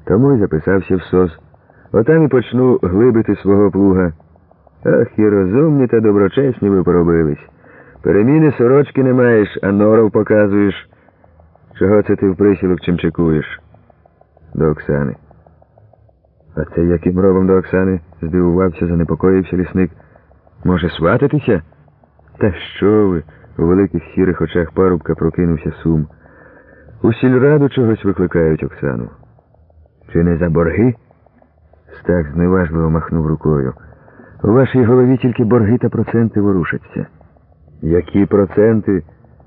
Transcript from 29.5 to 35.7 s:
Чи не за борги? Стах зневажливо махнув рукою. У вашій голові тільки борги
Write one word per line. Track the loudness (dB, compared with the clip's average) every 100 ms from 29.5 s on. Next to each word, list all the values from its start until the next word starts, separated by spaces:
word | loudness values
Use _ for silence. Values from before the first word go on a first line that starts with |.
| _ _ _ _ _ -6
Чи | -2
не | 0 0
за | -2
борги? | 0 0 0 0 -2 _ _ _ _ _ _ _ _ _ -10
Стах | -4 -4 -4
зневажливо | -2 0 0 -2 -2 -2
махнув | -2 -4 -4 -2
рукою. | -2 -2 -2 -4 -8 -18 -20 -20 -20 -20 -6
У | 0
вашій | 2 2 0
голові | 2 2 2 0
тільки | -2 -2
борги | 0 2 2